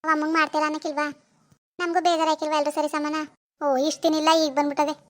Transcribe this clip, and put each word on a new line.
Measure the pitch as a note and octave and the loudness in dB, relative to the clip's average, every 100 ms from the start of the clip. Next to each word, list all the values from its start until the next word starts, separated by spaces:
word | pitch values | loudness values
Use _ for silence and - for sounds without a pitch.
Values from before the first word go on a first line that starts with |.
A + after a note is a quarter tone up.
ಅವ | D#4+ | 0
ಅಮ್ಮಂಗ್ | D#4 D#4 | 0 0
ಮಾಡ್ತಿಲ್ಲ | E4 D4+ D4+ D4+ | 0 0 0 -2
ಅನ್ನಕ್ಕಿಲ್ವಾ? | D#4 D#4+ C#4+ D4 C#4+ _ _ _ _ _ - | -2 -6 -4 -4 -6 _ _ _ _ _ -6
ನಮ್ಗೂ | F4 F4 | -2 0
ಬೇಜಾರ್ | E4+ E4 D#4+ | 2 2 0
ಆಯ್ಕಿಲ್ವಾ? | D#4 D#4 D4+ | 0 -2 -2
ಎಲ್ರೂ | D4 | -2
ಸರಿ | D4+ D4+ | -2 -4
ಸಮಾನ. | D4+ D4+ D#4 D4+ _ _ _ | -2 -4 -4 -8 _ _ _
ಓ, | C#4+ C4 | -2 0
ಇಷ್ಟ್ | D4+ - | 0 0
ದಿನ | E4 D#4 | 0 2
ಇಲ್ಲ, | D#4 D#4+ D#4 | 4 4 4
ಈಗ | |
ಬಂದ್ಬಿಟ್ಟದೆ. | C4+ C#4+ C#4+ D4 D4+ | 0 0 0 -2 -2